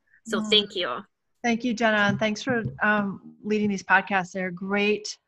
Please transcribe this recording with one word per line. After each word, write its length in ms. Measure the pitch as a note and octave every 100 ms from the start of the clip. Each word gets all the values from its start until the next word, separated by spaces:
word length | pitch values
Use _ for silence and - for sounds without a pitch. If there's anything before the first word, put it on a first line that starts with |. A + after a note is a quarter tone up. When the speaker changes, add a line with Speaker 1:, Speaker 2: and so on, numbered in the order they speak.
| _ _ -
Speaker 1:
So 140 | G#3+
Speaker 2:
Mm. 100 | G#3+
Speaker 1:
thank 240 | G#3+ G3+
you. 300 | F#3+ F3 B2 - _ _ _
Speaker 2:
Thank 200 | A#3+ A#3
you, 80 | B3+
Jenna, 260 | A3 A3+ G#3+
and 200 | G3+ G3
thanks 240 | A3 G#3+
for, 220 | - A#3+ G#3+ -
um, 540 | G#3+ G#3 G3 - - -
leading 240 | G#3 G#3+ G#3
these 120 | F#3+
podcasts. 480 | - F#3+ G3 G3 F3+
They're 180 | F#3+ F#3
great. 680 | F3+ F#3+ G3+ G#3 G#3 - -